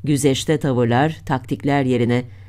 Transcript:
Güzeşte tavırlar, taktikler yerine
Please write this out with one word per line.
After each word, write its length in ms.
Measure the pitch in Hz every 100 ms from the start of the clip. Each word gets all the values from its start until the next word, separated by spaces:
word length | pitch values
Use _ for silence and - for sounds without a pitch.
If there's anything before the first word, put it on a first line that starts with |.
Güzeşte 540 | 135 143 139 131 - 151
tavırlar, 640 | 143 123 120 120 151 160 -
taktikler 560 | 131 - 147 143 143
yerine 400 | 131 123 117 120 - -